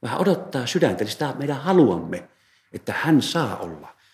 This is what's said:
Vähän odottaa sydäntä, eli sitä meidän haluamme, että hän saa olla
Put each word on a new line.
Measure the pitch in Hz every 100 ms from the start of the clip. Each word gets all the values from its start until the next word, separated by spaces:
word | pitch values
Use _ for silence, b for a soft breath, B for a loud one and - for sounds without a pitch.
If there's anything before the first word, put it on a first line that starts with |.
Vähän | 120 156
odottaa | 185 170 - 135 120
sydäntä, | 180 107 90
eli | 107
sitä | - 147 127
meidän | 143 135
haluamme, | 160 185 127 85 85 90 - b b b b
että | - -
hän | 104 151 151
saa | - 170 127 95
olla | 90 78 - _ b